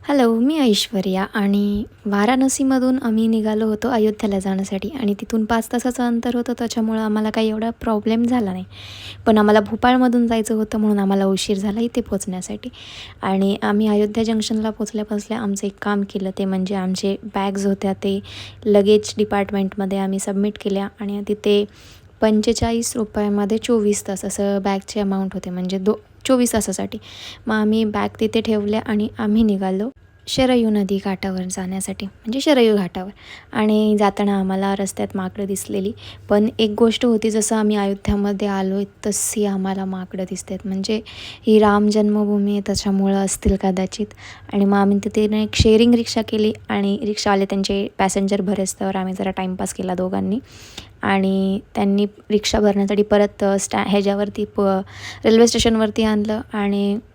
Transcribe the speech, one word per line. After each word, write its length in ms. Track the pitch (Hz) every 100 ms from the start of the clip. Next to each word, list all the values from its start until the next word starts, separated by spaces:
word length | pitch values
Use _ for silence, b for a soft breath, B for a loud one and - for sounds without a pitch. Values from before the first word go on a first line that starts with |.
| -
हॅलो, 280 | 285 233 226
मी 240 | 254 320
ऐश्वर्या 640 | 262 202 - 202 190 185 202
आणि 500 | 220 202 202 202 208 254 - 208
वाराणसीमधून 920 | 202 214 254 269 - 269 262 254 262
आम्ही 260 | 240 220 226
निघालो 380 | 220 214 214 220
होतो 240 | 214 233
अयोध्येला 500 | 240 214 214 214 196
जाण्यासाठी 500 | 190 190 196 196 202
आणि 240 | 302 202
तिथून 320 | 202 - 226 214
पाच 240 | 233 226
तासाचं 340 | 247 254 247 240
अंतर 280 | 233 240 240
होतं, 180 | 240
त्याच्यामुळं 480 | 240 233 - 220 220
आम्हाला 280 | 220 214 214
काही 200 | 220 220
एवढा 200 | 214 226
प्रॉब्लेम 540 | 226 233 214 214 226
झाला 280 | 233 247 202
नाही. 120 | 185 190 B B B B B -
पण 120 | 214
आम्हाला 220 | 208 214
भोपाळमधून 680 | 202 220 247 254 254 240 233
जायचं 280 | 226 214 220
होतं 220 | 214 220
म्हणून 220 | 214 202
आम्हाला 260 | 196 196 190
उशीर 320 | 190 - 196
झाला 220 | 202 208
इथे 220 | 233 -
पोचण्यासाठी. 680 | 226 196 - 185 - 208 247 B B B B B
आणि 360 | 196 190 196 196
आम्ही 260 | 214 208 214
अयोध्या 360 | 208 208 214
जंक्शनला 460 | 220 220 214 220 220
पोचल्या 360 | 214 214 214 208
पोचल्या 340 | 208 - 220
आमचं 280 | 208 196 202
एक 60 | -
काम 200 | 208 208
केलं, 280 | 202 202 190 190
ते 80 | 196
म्हणजे 300 | 190 185 196
आमचे 400 | 185 190 196 196
बॅग्स 420 | 208 202 196 196 196
होत्या 280 | 196 196
ते 260 | 190 196 196 B B B B 214
लगेज 480 | 202 202 214 208 -
डिपार्टमेंटमध्ये 800 | 208 202 196 202 190 202 190 196
आम्ही 220 | 196 196
सबमिट 340 | 202 196 208 208
केल्या 260 | 208 196 196 -
आणि 220 | 202 202 202
तिथे 380 | 208 208 208 208 B B B B -
पंचेचाळीस 760 | 220 214 214 226 233 233 233 240
रुपयामध्ये 640 | 214 214 208 202 202 220
चोवीस 500 | 220 233 208 202 -
तास 180 | 190 196
असं 340 | - 202 202
बॅगचे 360 | 196 196 - 214
अमाऊंट 340 | 196 190 190
होते, 160 | 190 190
म्हणजे 280 | 180 180 190
दो-, 480 | 190 220 - - -
चोवीस 280 | 262 240
तासासाठी. 440 | 220 196 190 196 220 B B B B -
मग 80 | 214
आम्ही 300 | 214 220 220
बॅग 240 | 208 202 -
तिथे 220 | 220 226
ठेवल्या 400 | 220 214 208 214 -
आणि 220 | 208 214 -
आम्ही 260 | 214 214
निघालो 460 | 220 196 190 190 226 - _ _ -
शरयू 420 | - 262 247 220
नदी 280 | 208 190 196
काठावर 440 | 196 185 190 185 185
जाण्यासाठी, 540 | 190 185 190 190 190 196
म्हणजे 340 | - 226 262
शरयू 360 | 311 269 226 208
घाटावर. 340 | 175 190 185 - B B B
आणि 440 | - 214 214 214 208
जाताना 400 | 202 202 202 196
आम्हाला 360 | 190 190 196 196
रस्त्यात 320 | 196 - 202 202
माकडं 300 | 185 - 196
दिसलेली, 460 | 190 - 208 190 240 B B -
पण 180 | 208 214 -
एक 160 | 220 208
गोष्ट 280 | 233 214 247
होती, 260 | 220 220
जसं 240 | 220 208 220
आम्ही 200 | 208 208
अयोध्यामध्ये 720 | 196 196 - 202 202 196 208
आलो 280 | 196 190 196
आहे 100 | 196 - 214
तशी 400 | 202 - 220 202
आम्हाला 400 | 196 190 190 190
माकडं 380 | 190 185 190
दिसतात. 340 | 185 185 - 190 196
म्हणजे 360 | 190 196 220 - B B B -
ही 120 | 214
राम 300 | 208 208 208
जन्मभूमी 640 | 214 208 208 208 208 202
आहे, 100 | 202
त्याच्यामुळं 640 | 196 196 202 196 196 196 196
असतील 300 | - - 190
कदाचित. 500 | 196 185 185 - 208 - B B -
आणि 120 | 202 196
मग 120 | 202
आम्ही 220 | 196 202 208
तिथे 220 | 220 208
ना 100 | 214
एक 180 | 214 -
शेअरिंग 380 | 226 220 233
रिक्षा 280 | 240 233 226
केली 320 | 214 214 214 214 -
आणि 300 | 208 202 202
रिक्षावाले 420 | 208 208 208 196 196
त्यांचे 420 | 196 196 196 208 -
पॅसेंजर 440 | 190 202 196 202
भरेस्तवर 540 | 180 185 190 - 190 190
आम्ही 180 | 185
जरा 180 | 185 190
टाईमपास 420 | 185 185 185 190
केला 220 | - 185 180
दोघांनी. 440 | 185 196 190 220 B B B B B -
आणि 580 | - 196 190 190 190 196 - -
त्यांनी 300 | 202 202 202 - -
रिक्षा 280 | 208 - 226
भरण्यासाठी 440 | 208 196 196 202
परत, 400 | 208 208 202 -
अ, 160 | 196 196
स्टॅ-, 280 | - 196 202
ह्याच्यावरती 580 | 202 196 196 208 202 208
प-, 160 | - 196 190 196 B B B -
रेल्वे 220 | 226 233
स्टेशनवरती 560 | 233 233 226 214 208
आणलं 380 | 220 214 208 214 -
आणि 460 | 214 202 202 202 208 -